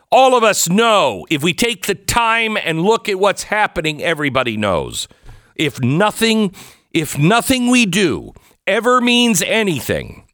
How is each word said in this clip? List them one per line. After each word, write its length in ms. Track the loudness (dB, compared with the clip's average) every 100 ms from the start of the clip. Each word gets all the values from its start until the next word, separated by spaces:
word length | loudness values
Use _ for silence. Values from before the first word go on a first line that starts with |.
| 0
All 240 | 4 6
of 80 | 6
us 280 | 2 2 0
know 560 | 2 4 4 2 -2 -4
if 140 | -2
we 100 | -2
take 320 | 0 -2 -2
the 100 | -6
time 600 | -6 -2 0 2 0 0 -2
and 260 | -2 0
look 280 | 0 0 -2
at 80 | 0
what's 240 | 0 0
happening, 580 | -4 -2 -2 -2 -6 -4
everybody 540 | -4 -2 -2 -2 -2 -2
knows. 500 | -2 -2 -4 -10 -12 _ -20 -20 _
If 280 | -6 -4 -2
nothing, 720 | -2 0 0 0 0 0 -2 -6 -20 _ _
if 260 | -6 -4 0
nothing 500 | 2 2 2 0 2
we 160 | 2
do 480 | 2 0 0 -2 -8 -20 _ _ -4
ever 360 | -2 2 2
means 400 | 2 2 2 0
anything, 840 | 0 -2 -2 -4 -4 -6 -8 -16 _